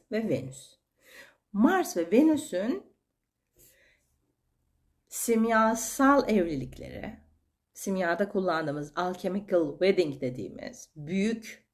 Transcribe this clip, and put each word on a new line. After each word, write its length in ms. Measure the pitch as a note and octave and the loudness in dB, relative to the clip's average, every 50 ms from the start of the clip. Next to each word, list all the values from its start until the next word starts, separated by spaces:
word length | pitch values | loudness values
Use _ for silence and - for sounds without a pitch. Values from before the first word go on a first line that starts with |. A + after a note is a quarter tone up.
| _ _ | _ _
ve 180 | G#3+ A3 A3 G3 | -4 -4 -2 -2
Venüs. 480 | D3 C3+ C3+ C3+ - - - - _ _ _ _ _ _ _ - - - - - _ _ _ _ - | -2 -2 -4 -8 -14 -18 -20 -20 _ _ _ _ _ _ _ -20 -20 -20 -20 -20 _ _ _ _ 2
Mars 440 | G3 A3+ D#4+ F#4+ F#4 - - - | 4 4 6 4 2 0 -2 -2
ve 140 | F3+ E3 E3+ | -4 -2 2
Venüs'ün 720 | G3 A#3+ D#4 D#4+ D#4 C#4 - - F#3+ F3+ G3+ A#3+ E4+ G4 - _ _ _ _ _ _ _ _ _ _ _ _ _ _ _ _ _ _ _ _ _ _ _ _ _ _ _ _ _ _ _ _ _ _ _ _ _ _ _ _ _ _ _ _ | 4 6 6 6 4 2 -2 -4 -6 -4 -2 -2 -4 -6 -8 _ _ _ _ _ _ _ _ _ _ _ _ _ _ _ _ _ _ _ _ _ _ _ _ _ _ _ _ _ _ _ _ _ _ _ _ _ _ _ _ _ _ _ _
simyasal 1200 | _ - - - - A#3 A3+ A3 A#3 A3+ A3 A3 A3 A#3 A#3 - - - - - C4+ C#4 C#4 - - | _ -10 -6 -2 0 2 2 2 4 4 4 4 4 2 0 -4 -6 0 4 4 6 6 6 4 4
evlilikleri, 840 | A3 G3+ F3 E3+ D#3 C3+ C3 C3 - - - - - - - - A3 - _ _ _ _ _ _ _ _ _ _ _ | 2 2 2 0 -2 -6 -8 -10 -12 -14 -16 -14 -12 -12 -12 -12 -12 -14 _ _ _ _ _ _ _ _ _ _ _
simyada 560 | - - G3+ F#3+ F#3 F3+ E3+ E3+ E3 G3+ G3+ | -10 -6 -4 -2 0 0 0 0 0 -2 0
kullandığımız 640 | - B3 F#3+ F3+ E3 D#3+ D#3+ D#3 D3 D3 D3 D3 - | 0 -2 0 0 0 0 -2 -4 -4 -6 -8 -6 -4
alchemical 760 | E3+ F3+ F3+ F#3 - - F#3 F#3 G3+ G3 - G3 F3 E3 C#3+ | -4 -4 -4 -4 -4 -4 -4 -4 -4 -2 0 2 2 2 0
wedding 500 | C#3+ - F3+ G3 F#3+ F#3 F3 D3 C#3 - | 0 2 2 4 4 4 2 0 -2 -4
dediğimiz 680 | C3+ A#2+ - - F#2+ - - - - - - - - - _ | -6 -6 -6 -6 -10 -10 -12 -12 -14 -14 -14 -16 -20 -20 _
büyük 680 | D#3 D3 D3+ F#3 G3 G3 A3+ A3+ A3+ - - - - _ _ | -14 -10 -4 -2 0 0 0 -2 -4 -8 -14 -18 -20 _ _